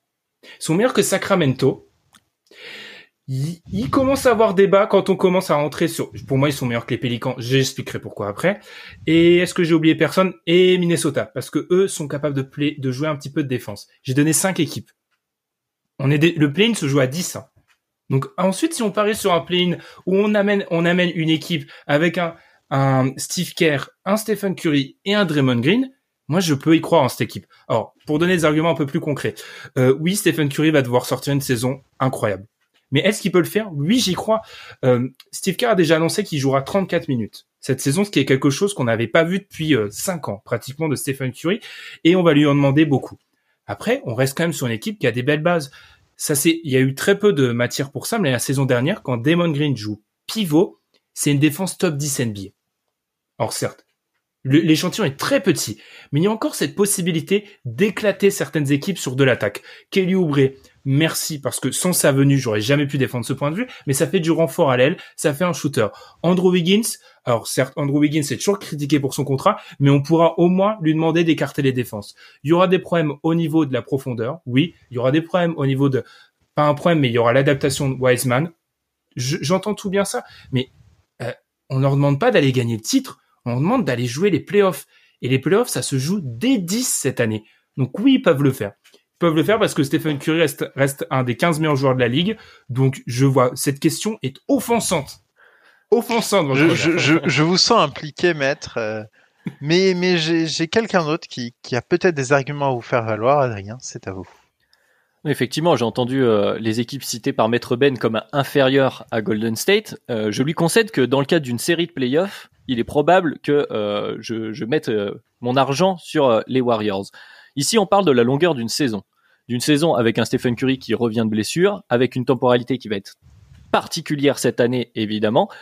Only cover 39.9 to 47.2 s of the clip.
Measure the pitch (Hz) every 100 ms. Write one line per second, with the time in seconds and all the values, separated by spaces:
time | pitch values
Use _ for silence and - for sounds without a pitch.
39.9 | - - 170 131 98 - 117 - 135 160
40.9 | 123 - 135 127 - 160 226 - - -
41.9 | - 165 185 170 147 147 143 139 143 156
42.9 | 131 - - _ _ _ _ - - 208
43.9 | 269 143 117 135 - 170 - 127 110 220
44.9 | 208 127 120 127 151 170 175 139 - -
45.9 | _ _ - - 143 170 165 143 131 135
46.9 | 135 202 202